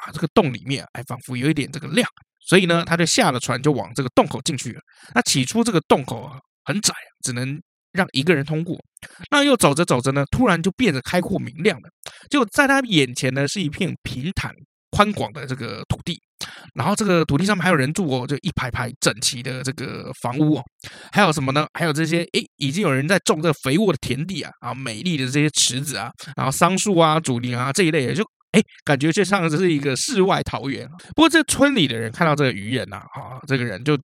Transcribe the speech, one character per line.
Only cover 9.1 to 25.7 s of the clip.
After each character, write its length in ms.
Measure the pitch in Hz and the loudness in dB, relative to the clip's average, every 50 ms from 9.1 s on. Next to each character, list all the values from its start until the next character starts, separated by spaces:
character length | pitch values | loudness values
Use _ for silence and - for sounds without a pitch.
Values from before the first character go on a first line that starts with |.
| - - 175 - | -18 -20 -6 0
那 120 | - 294 285 | 2 4 4
又 140 | 285 262 - | 4 6 6
走 160 | - - 139 | 6 4 4
着 100 | 147 175 | 4 2
走 160 | - 160 123 | 2 2 2
着 120 | 123 135 | 2 0
呢， 120 | 135 143 139 - | 0 0 -2 0
突 160 | - - 254 | 2 2 4
然 160 | 233 180 165 | 4 4 2
就 80 | 165 190 - - | 0 -2 0 2
变 160 | 262 208 143 | 0 0 0
得 80 | 131 | 0
开 180 | - - - 180 | -2 -2 -2 -2
阔 200 | 180 - 190 151 | 0 0 -4 -4
明 120 | 123 120 - - 175 | -4 -6 -8 -2 0
亮 120 | 214 170 117 | 0 0 -2
了。 80 | - - - _ - - - - - - | -6 -18 -20 _ -20 -20 -20 -20 -6 -2
就 160 | - 294 294 | 0 2 2
在 220 | 302 - - 285 262 | 2 2 2 4 4
他 120 | 277 269 | 4 2
眼 300 | 277 233 190 156 135 123 123 | 2 2 4 4 4 2 0
前 180 | - - 127 127 | -2 -2 -2 0
呢， 140 | 139 143 143 | -2 -2 -2
是 120 | - 208 | -2 -2
一 80 | 180 147 | -4 -4
片 240 | 151 - 202 156 123 - - | -2 -4 -4 -4 -4 -8 -10
平 280 | - - 123 131 175 196 | -10 -8 -6 -6 -6 -6
坦 180 | - - - - - - _ _ _ _ _ | -6 -8 -8 -10 -14 -20 _ _ _ _ _
宽 200 | - - 208 214 202 | 0 2 2 2 0
广 200 | - 120 110 107 | -2 -6 -6 -6
的 100 | 147 147 | -10 -10
这 120 | 131 131 | -8 -8
个 260 | 135 117 113 107 - - - | -8 -8 -8 -10 -10 -6 -6
土 80 | - - - | -6 -6 -4
地， 160 | - 170 - - _ _ _ - - - - - - - | -8 -10 -10 -12 _ _ _ -14 -12 -12 -16 -20 -12 -8
然 120 | - - 165 | -4 -2 0
后 80 | 208 | 0
这 80 | - 220 | 2 2
个 220 | 202 180 170 151 | 4 4 4 4
土 100 | - 139 | 2 2
地 80 | 143 185 | 2 2
上 140 | 196 214 185 | 2 2 2
面 60 | 156 | 2
还 60 | 180 | 2
有 60 | 185 | 4
人 160 | 147 127 131 | 4 2 0
住 160 | 160 - 196 147 | 0 0 0 0
哦， 200 | 131 127 120 120 | 0 -2 -2 -4
就 80 | 143 131 - | -6 -4 -4
一 80 | 175 - | -4 -4
排 140 | - - 127 | -4 -4 -4
排 220 | 117 - 123 117 120 - | -4 -4 -6 -6 -6 -2
整 120 | - - 113 104 | -2 -2 0 0
齐 200 | - - - 123 | -2 -4 -4 -4
的 220 | 123 135 127 127 135 | -6 -8 -8 -6 -6
这 100 | 135 127 | -6 -6
个 380 | 156 151 - - - 104 - 139 - | -6 -8 -10 -10 -10 -10 -12 -10 -8
房 160 | - 120 123 143 | -6 -4 0 2
屋 160 | 156 151 156 | 2 4 2
哦。 100 | 131 127 - _ _ - - - - - - | 2 -2 -8 _ _ -18 -18 -18 -18 -18 -4
还 120 | - 202 208 | 0 2 4
有 80 | 175 151 | 4 2
什 100 | 151 135 | 2 0
么 80 | 127 | 0
呢？ 140 | - 147 156 - - | 0 0 0 -2 -4
还 120 | - 165 | -4 -2
有 60 | 165 | -2
这 140 | 147 147 165 | 0 0 0
些， 140 | 160 165 170 175 - - | 0 0 0 -2 -2 -2
诶， 120 | - - - _ _ | -4 -4 -4 _ _
已 140 | 147 135 | -4 -2
经 120 | 135 185 214 | 0 0 0
有 80 | 165 | 0
人 160 | 135 131 139 156 | 0 0 0 0
在 100 | 196 180 - | 0 2 2
种 160 | - 214 160 | 2 0 2
这 60 | 156 170 | 2 0
个 60 | 143 - - | 0 0 0
肥 120 | 131 135 180 | 0 2 2
沃 120 | 220 196 | 2 2
的 60 | 160 - | 0 0
田 240 | - - - 131 160 185 | -2 -4 -4 -4 -4 -6
地 160 | 196 151 104 | -6 -8 -10
啊， 80 | - - _ | -10 -14 _
啊， 120 | - 120 | -10 -10
美 300 | 120 127 135 123 110 107 | -10 -8 -8 -10 -10 -6
丽 160 | - 185 170 143 | -4 -2 -2 -2
的 80 | 131 | -2
这 60 | 127 | 0
些 180 | 131 147 147 151 | 2 2 2 2
池 320 | - - - - | 2 2 0 0